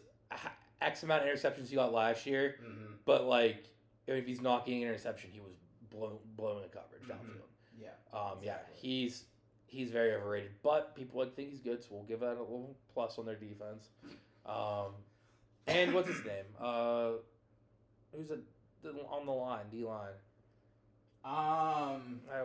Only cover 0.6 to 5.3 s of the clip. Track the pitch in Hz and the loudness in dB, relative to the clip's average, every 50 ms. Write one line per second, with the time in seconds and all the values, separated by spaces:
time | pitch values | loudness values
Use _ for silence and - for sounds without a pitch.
0.6 | - - - - 147 151 151 - - 160 156 151 139 143 143 139 - 139 - 147 | -16 -16 -4 0 0 0 0 0 2 4 4 4 4 4 2 2 2 2 0 0
1.6 | 131 117 135 135 127 117 117 113 110 113 117 113 - 139 135 135 143 139 139 - | -4 0 4 4 4 6 6 6 6 6 4 2 0 0 2 4 4 2 0 -2
2.6 | 120 117 101 107 107 107 107 107 - - 143 135 127 127 123 120 117 113 107 - | -10 -12 -12 -12 -12 -12 -14 0 6 8 8 8 8 8 8 8 8 8 6 2
3.6 | - - - - _ _ _ - _ - 135 131 123 127 123 120 123 127 120 120 | -6 -18 -20 -20 _ _ _ -10 _ -2 -2 0 0 -2 -2 0 4 4 4 4
4.6 | - 131 123 123 120 117 113 104 - 120 107 - - 92 | 4 2 0 0 0 0 -2 -2 -4 -6 -6 -6 -10 -14